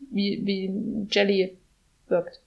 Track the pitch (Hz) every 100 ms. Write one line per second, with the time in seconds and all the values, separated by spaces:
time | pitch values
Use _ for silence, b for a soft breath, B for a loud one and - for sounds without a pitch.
0 | 277 196 202 - 196 190 190 196 - 214
1 | 202 202 196 196 185 - _ _ _ _
2 | - 180 - -